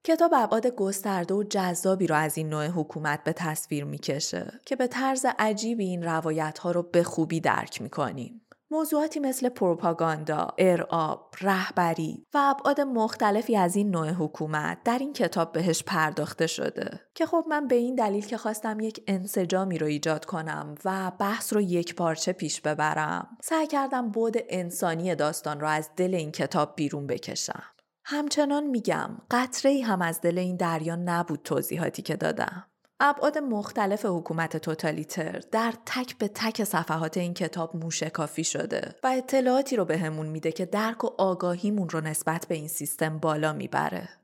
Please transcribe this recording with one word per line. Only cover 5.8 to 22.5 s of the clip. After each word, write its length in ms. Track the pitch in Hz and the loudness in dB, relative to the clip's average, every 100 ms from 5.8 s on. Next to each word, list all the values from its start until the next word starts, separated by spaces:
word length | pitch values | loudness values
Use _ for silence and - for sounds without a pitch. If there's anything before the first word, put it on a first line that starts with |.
این 180 | 190 175 | -2 -2
روایت‌ها 680 | 170 160 160 156 156 151 175 | 0 0 0 0 -2 -2 0
رو 120 | 175 | 0
به 200 | 175 175 | 4 4
خوبی 360 | 170 - 160 160 | 4 0 0 2
درک 420 | 156 - 110 - | 2 2 0 -8
می‌کنیم. 640 | - - 131 - - - _ - _ | -8 -4 -4 -4 -10 -14 _ -20 _
موضوعاتی 440 | 311 311 294 311 311 | -2 0 2 0 0
مثل 300 | 277 262 247 | -2 0 -2
پروپاگاندا، 1000 | 247 185 165 170 165 165 156 156 151 - - | 2 2 2 0 2 0 0 -2 -2 -2 4
ارعاب، 760 | 185 175 - 165 156 - - - | 6 6 2 0 0 -4 -8 -4
رهبری 840 | 190 190 196 - 170 165 160 - - | 0 0 0 0 0 0 -4 -6 -2
و 40 | 294 | 2
ابعاد 400 | 277 269 285 285 | 4 4 2 2
مختلفی 760 | 277 240 220 - 214 208 240 | 2 2 0 2 2 2 4
از 200 | 214 175 | 4 4
این 160 | 202 208 | 4 2
نوع 200 | 170 156 | 2 0
حکومت 680 | 175 151 - 156 156 156 180 | 0 -2 -2 -2 0 -2 -2
در 140 | - 247 | 0 0
این 140 | 269 | -2
کتاب 380 | 285 175 - 160 | 0 0 2 0
بهش 320 | 160 175 160 | 0 2 0
پرداخته 640 | - 180 156 156 147 - 160 | 0 2 2 0 -6 -2 -2
شده 520 | - - - - - _ | 0 -4 -2 -6 -8 _
که 120 | - | -4
خب 200 | 320 339 320 | 0 2 0
من 180 | 302 269 | -2 2
به 80 | |
این 200 | 247 240 | 2 2
دلیل 300 | 254 214 202 | 0 0 0
که 120 | 202 226 | -2 -4
خواستم 420 | 214 220 226 214 | -4 -4 -4 -2
یک 240 | 220 214 - | -4 -6 -2
انسجامی 680 | 190 190 - 175 185 190 165 | -2 0 -2 2 0 0 0
رو 100 | 151 | 0
ایجاد 380 | 147 160 151 | 0 0 -2
کنم 500 | - 165 156 151 147 147 | -2 -6 -4 -6 -8 -4
و 260 | 190 190 185 185 | -2 -2 -4 -2
بحث 340 | 202 226 - | -2 -2 2
رو 80 | 214 | 2
یک 340 | 196 175 170 | 4 0 0
پارچه 380 | - 170 160 - | 0 0 0 -2
پیش 280 | 185 151 | -2 -4